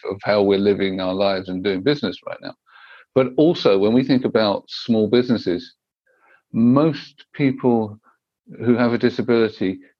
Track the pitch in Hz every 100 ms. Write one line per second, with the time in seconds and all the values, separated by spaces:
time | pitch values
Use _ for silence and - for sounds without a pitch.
0 | - 101 - 107 101 98 101 98 98 95
1 | 92 95 98 95 95 92 98 95 104 147
2 | 98 - - - 50 - _ - - -
3 | _ 131 127 127 156 - 120 98 104 120
4 | 131 127 123 113 107 95 - - - 113
5 | 104 120 123 113 - 85 - _ _ _
6 | _ _ _ _ _ 113 120 135 160 -
7 | - - _ - 139 127 127 117 107 107
8 | _ _ _ _ - - 113 117 120 117
9 | 120 120 117 117 110 - 95 95 - _